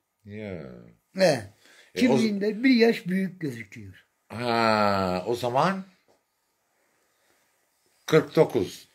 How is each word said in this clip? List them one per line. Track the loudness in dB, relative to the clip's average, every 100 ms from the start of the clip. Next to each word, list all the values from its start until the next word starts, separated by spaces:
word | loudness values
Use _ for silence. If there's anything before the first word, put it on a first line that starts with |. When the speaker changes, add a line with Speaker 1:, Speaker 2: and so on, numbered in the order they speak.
| _ _ -18
Speaker 1:
Ya. | -14 -12 -12 -14 -18 -20 _ _ 0
Speaker 2:
He. | 2 2 -4 -18 _ -20 _ 0
Speaker 1:
E, | 2
o | 2
z- |
Speaker 2:
Kimliğinde | 0 -2 -4 0
bir | 2
yaş | 4 4 2 -2
büyük | -4 -4 -6
gözüküyor. | -10 -10 -14 -18 -20 -20 _ _ -16
Speaker 1:
Ha, | -6 -2 2 4 4 2 2 0 -2 -4
o | -4
zaman | -2 0 0 -2 -10 _ _ _ _ _ _ _ _ _ _ _ _ _ _ _ _ _ _ _ _ _ 0
kırk | 2 2 2
dokuz | 2 0 -4 -8 -12